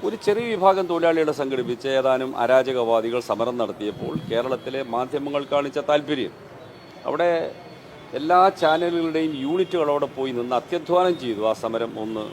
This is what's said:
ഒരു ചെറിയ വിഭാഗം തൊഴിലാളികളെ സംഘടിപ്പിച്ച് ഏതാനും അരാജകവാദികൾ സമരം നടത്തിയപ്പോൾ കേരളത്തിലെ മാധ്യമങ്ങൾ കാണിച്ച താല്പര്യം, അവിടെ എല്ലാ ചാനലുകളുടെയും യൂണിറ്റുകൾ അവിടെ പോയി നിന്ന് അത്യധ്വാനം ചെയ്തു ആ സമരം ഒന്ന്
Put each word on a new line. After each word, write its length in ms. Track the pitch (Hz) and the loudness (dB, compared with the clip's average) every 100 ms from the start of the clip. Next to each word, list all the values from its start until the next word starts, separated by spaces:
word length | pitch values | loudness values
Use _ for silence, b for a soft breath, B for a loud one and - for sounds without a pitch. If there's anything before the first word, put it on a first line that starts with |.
| 190 | -4
ഒരു 100 | 214 | -4
ചെറിയ 220 | - 208 233 | 0 0 0
വിഭാഗം 300 | 214 190 190 185 | 2 4 4 2
തൊഴിലാളികളെ 440 | 170 165 160 156 139 | 2 2 2 0 0
സംഘടിപ്പിച്ച് 480 | 139 135 120 120 135 135 | -2 -2 -2 -4 0 2
ഏതാനും 320 | 131 131 131 - | 2 2 0 -2
അരാജകവാദികൾ 800 | 117 131 131 127 117 113 113 120 117 | 4 4 4 0 2 2 2 -2 -2
സമരം 280 | 104 117 123 | -2 -2 -2
നടത്തിയപ്പോൾ 540 | 110 98 104 101 120 117 - | -4 -2 -6 -6 -6 -6 -2
കേരളത്തിലെ 500 | 113 123 127 - 131 127 | -2 0 -4 -4 -8 -4
മാധ്യമങ്ങൾ 500 | 117 127 143 143 143 139 | -4 -2 -4 -4 -4 0
കാണിച്ച 260 | 143 143 131 143 | -2 0 -4 0
താല്പര്യം, 420 | 147 143 143 98 - - - - - - - 123 | 0 2 -4 -4 -8 -20 -20 -20 -20 -20 -12 -6
അവിടെ 220 | 147 175 170 165 - - - - - - 127 | 0 2 2 -2 -8 -18 -20 -20 -20 -10 -6
എല്ലാ 220 | 151 180 190 190 | 2 6 6 6
ചാനലുകളുടെയും 720 | 160 160 175 170 165 160 160 147 | 4 4 2 0 0 0 -2 -2
യൂണിറ്റുകൾ 440 | 135 175 185 180 147 | -2 0 0 0 2
അവിടെ 160 | 147 139 143 | 2 0 -2
പോയി 160 | 135 120 | -4 -2
നിന്ന് 160 | 120 123 | 0 -2
അത്യധ്വാനം 560 | - 175 156 175 180 170 | 0 -6 2 2 4 2
ചെയ്തു 200 | 127 104 110 | -2 0 0
ആ 20 | 107 | 0
സമരം 300 | 113 113 113 107 | -2 -2 -2 -4
ഒന്ന് 220 | 110 110 107 | -6 -6 -8